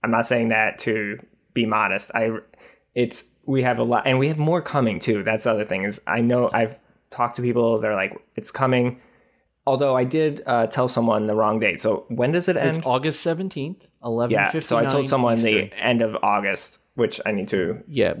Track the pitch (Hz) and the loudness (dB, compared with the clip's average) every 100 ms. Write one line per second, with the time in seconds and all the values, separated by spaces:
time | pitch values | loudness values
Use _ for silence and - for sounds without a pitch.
0 | 110 113 117 123 113 110 110 - - 110 | 2 0 2 0 2 2 0 -2 -4 -2
1 | 104 104 - _ _ - 110 107 104 98 | -4 -8 -16 _ _ -2 0 2 2 0
2 | - 117 110 110 - _ - _ _ - | -4 -2 -2 -2 -10 _ -20 _ _ -2
3 | 120 - - _ - 135 127 120 117 117 | -2 -2 -14 _ -2 0 2 2 2 2
4 | 135 131 139 156 151 175 - 147 120 92 | 2 2 2 2 0 0 0 0 0 -2
5 | - 104 98 110 123 110 107 95 101 104 | -2 -2 0 -2 0 0 -2 -4 -4 -6
6 | - 107 120 123 123 - 113 - _ _ | -4 0 2 2 2 0 -2 -4 _ _
7 | _ - 120 - 120 120 117 113 110 104 | _ -4 -4 -2 -2 2 2 2 0 0
8 | 98 - _ - 104 - 131 127 123 127 | -2 -6 _ -12 -10 -2 0 2 0 -4
9 | _ _ _ _ _ _ - 135 139 127 | _ _ _ _ _ _ -2 0 2 2
10 | 127 156 156 143 - 120 113 - 127 123 | 2 2 0 -2 -2 0 0 0 0 2
11 | 117 107 107 107 107 110 107 85 107 104 | 2 2 2 2 2 2 0 0 0 -2
12 | - 117 123 165 175 175 151 160 135 127 | -4 -2 0 2 0 0 0 0 0 0
13 | 151 151 170 165 190 156 139 190 _ _ | 0 -2 -2 -2 -4 -6 -8 -10 _ _
14 | 120 117 120 110 101 160 - 117 117 135 | -4 -2 2 2 2 0 0 0 2 0
15 | 135 135 123 117 117 107 - 101 107 117 | 2 2 2 2 2 2 0 -4 0 2
16 | 113 107 104 104 101 95 - - _ - | 0 0 0 0 0 -4 -6 -14 _ -2
17 | 110 - - 104 95 101 87 95 - 143 | -2 -2 -4 -4 -2 -2 -2 -4 -6 0
18 | 95 - | 0 0